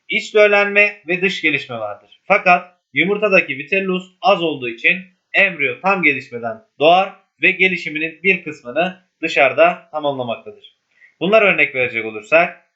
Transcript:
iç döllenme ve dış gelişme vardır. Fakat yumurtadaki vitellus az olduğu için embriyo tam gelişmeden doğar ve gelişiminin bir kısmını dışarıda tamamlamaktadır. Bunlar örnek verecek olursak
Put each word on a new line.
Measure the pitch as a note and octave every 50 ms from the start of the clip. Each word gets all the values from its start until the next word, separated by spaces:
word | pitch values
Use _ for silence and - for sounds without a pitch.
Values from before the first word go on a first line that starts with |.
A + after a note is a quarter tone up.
| _
iç | - F#3 G#3+ G#3 - -
döllenme | G#3+ G#3 G#3 G3+ G3+ G3+ G3+ G3+ G3+ G#3 G#3 G#3 - -
ve | D#3+ F3+ F3
dış | F3+ G3 F#3 -
gelişme | - D#3 D3 C3+ - - A#2+ A2+
vardır. | G#2+ G#2 G2+ - _ _ _ _ _
Fakat | - F#3+ G#3 G3 F#3 F3+ - - - _ _ _ _ -
yumurtadaki | C#3 E3 F#3+ G3+ G3+ G#3+ G#3 F#3+ F3 - - C3+
vitellus | C3 C#3 - G3 F#3+ G3 F#3+ F#3 F3+ F#3 - _ _
az | - F#3 G3+ F3 E3+
olduğu | D#3+ D3 C3+ B2 A#2+
için | A2+ A2+ D#3 E3 F3+ F#3 F#3 - _ _ _ _ -
embriyo | E3+ G3 F#3+ F3 D3 C#3 C3 B2 -
tam | - F#3+ G3 F#3 E3
gelişmeden | D3 C#3 C3 B2 - B2 A#2 A2+ A2+ A2 - _ _ _ -
doğar | C#3+ D#3+ F3 F#3 G3 G3 - _ _ _ _ -
ve | D3 F#3
gelişiminin | F#3 F3+ F#3 F#3 F3+ - - E3 D3+ D3+ D#3+ D#3+ D#3 _ F3+
bir | G3 F#3 F3+ -
kısmını | D#3 D3 - - A#2+ B2 D#3 F3 F#3 F#3 - _ _ _ -
dışarıda | D#3+ D#3+ - D#3+ C#3+ B2+ B2 D3 D#3+ F3 F3+ F3+ - _
tamamlamaktadır. | - D#3 D3 C#3+ C#3 C3 B2 A#2+ A2 - - G#2+ G#2 - _ - _ _ _ _ _ _ _ _ _ -
Bunlar | D#3+ F#3 G#3+ A3
örnek | G#3 F#3+ E3+ D#3 D3 C#3 -
verecek | C3 B2 A2+ A2 A#2 A2
olursak | A2 A2 G#2+ - - D3+ E3 F3 F3+ - _ _ _ _